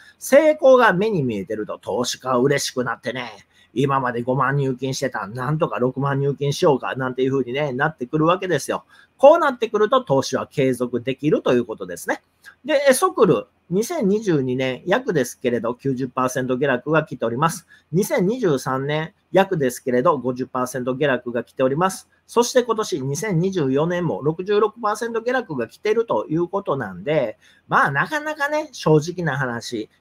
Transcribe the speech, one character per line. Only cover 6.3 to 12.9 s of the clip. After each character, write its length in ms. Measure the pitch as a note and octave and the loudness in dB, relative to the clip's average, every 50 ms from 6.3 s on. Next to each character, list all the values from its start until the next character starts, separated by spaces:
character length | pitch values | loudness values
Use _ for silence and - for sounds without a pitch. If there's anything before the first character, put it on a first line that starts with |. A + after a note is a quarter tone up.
| C3+ | -2
金 180 | - C#3+ C#3+ | -2 -2 -4
し 120 | D3 - - | 0 2 2
よ 120 | D#3+ C3+ | 2 2
う 20 | B2 | 2
か、 160 | A2 F#2+ G#2 | 0 -4 -4
な 160 | C3 C3 B2+ | -4 -4 -4
ん 40 | B2 | -2
て 60 | C3 | -2
い 60 | C3 C3+ | 0 0
う 40 | |
風 120 | C3+ C#3 B2 | 0 -2 -2
に 80 | A#2+ | -2
ね、 200 | B2 C#3 D3+ C#3+ | -4 -4 -4 -4
な 160 | B2 B2+ D3 E3 | -2 -2 -2 -2
っ 80 | - | -2
て 100 | _ B2+ | _ -8
く 120 | - D#3 D#3 | -4 0 2
る 60 | D#3 | 2
わ 140 | E3 F3+ F#3+ | 2 2 0
け 80 | F#3+ | 0
で 120 | F#3 D#3+ C3+ | -2 -2 -2
す 100 | - - | -2 -4
よ。 140 | G2+ - - _ - - - _ _ _ | -4 -6 -6 _ -20 -20 -20 _ _ _
こ 160 | C4 C#4+ E4+ | 8 8 8
う 40 | E4+ | 8
な 120 | D#4+ C#4 | 4 0
っ 80 | B3+ - | 0 -2
て 100 | A3+ A3 | -4 -2
く 100 | - G#3 | 0 0
る 100 | G#3+ G#3 | 2 2
と 140 | - - | 2 0
投 200 | - - C#3 C3+ | 2 2 0 0
資 140 | - - C3 | 2 0 -4
は 100 | G#2 G#2+ | -4 -6
継 260 | - - D3 C3+ C3 B2 | -4 -2 0 0 0 0
続 260 | A2+ B2+ A#2+ B2 A#2 | 0 -2 -4 -4 -4
で 140 | A2 C3+ B2+ | -4 -6 -6
き 140 | - C#3+ D3+ | -2 0 0
る 120 | G#3+ D#4 | 0 2
と 100 | - - B2+ | 2 2 2
い 40 | B2 | 2
う 60 | A#2+ | 0
こ 120 | G#2+ A2 | -2 -6
と 100 | - F#2+ | -10 -10
で 100 | F2 F2 | -10 -10
す 120 | - - - | -8 -4 -4
ね。 140 | - - - _ _ _ _ - - _ - | -4 -4 -6 _ _ _ _ -20 -20 _ -2
で、 220 | C4 G#4 C5+ C#4+ | 0 0 4 4
え、 60 | C#4 | 4